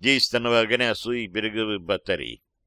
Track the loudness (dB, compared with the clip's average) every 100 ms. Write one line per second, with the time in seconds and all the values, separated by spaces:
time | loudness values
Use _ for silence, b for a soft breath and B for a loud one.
0 | 2 2 2 0 2 4 4 2 0 -2
1 | -2 -4 -4 -4 -2 -2 -2 -4 -2 -4
2 | -2 -4 -6 -12 _ _